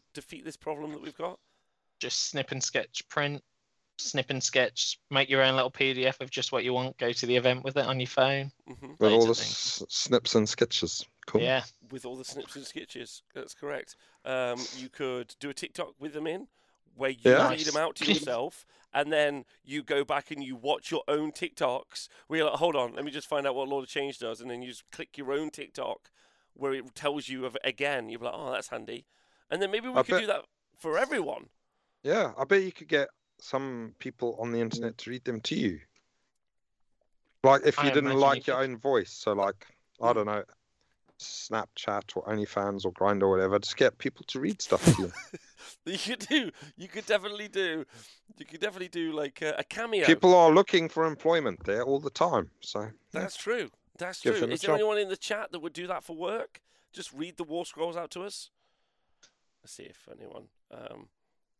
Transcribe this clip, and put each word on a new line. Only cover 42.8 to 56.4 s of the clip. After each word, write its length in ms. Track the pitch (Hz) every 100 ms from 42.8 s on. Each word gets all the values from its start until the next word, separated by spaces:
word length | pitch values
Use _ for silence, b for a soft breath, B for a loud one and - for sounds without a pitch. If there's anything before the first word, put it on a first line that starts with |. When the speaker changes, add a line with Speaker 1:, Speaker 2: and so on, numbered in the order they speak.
Speaker 3:
or 80 | 92
Grindr 300 | - 98 101
or 80 | 98
whatever, 280 | 95 95 101
just 180 | - -
get 220 | 131 -
people 260 | 135 - -
to 120 | 131
read 200 | 139 104
stuff 220 | - 98 170 107
to 60 |
you. 100 | 90 -
Speaker 1:
<laughs> 60 | - - B B B - 160
You 120 | 190
could 200 | 202 240 202
do, 220 | 302 202 B 147 -
you 120 | 185
could 180 | 214 -
definitely 420 | 208 202 208 208
do, 360 | 202 185 160 135 B B B _ -
you 60 | 151
could 140 | 165
definitely 280 | - 185 180
do, 240 | 170 160
like, 280 | 151 143 -
a, 120 | 156 -
a 60 |
Cameo. 400 | - - 233 208 165
Speaker 3:
People 280 | 160 185
are 160 | 180 165
looking 360 | 165 196 185 165
for 160 | - 160
employment 580 | 147 160 170 127 85
there 180 | 87 107
all 180 | 123 139
the 100 | 143
time, 400 | - 170 127 104 _
so, 200 | - 104
yeah. 60 | 107 - _
Speaker 1:
That's 240 | 160 185 -
true. 340 | 202 240 139 - _ -
That's 220 | 180 185
Speaker 3:
Give 140 | -
Speaker 1:
true. 60 | 214
Speaker 3:
them 100 | 117
a 40 |
Speaker 1:
Is 60 | -
there 60 | 175
Speaker 3:
job. 60 | 156
Speaker 1:
anyone 220 | 214 208
in 100 | 196
the 80 | 196
chat 360 | - 214 214
that 80 | 175
would 120 | 165
do 140 | 160 180
that 160 | 170
for 120 | - 160
work? 440 | 180 226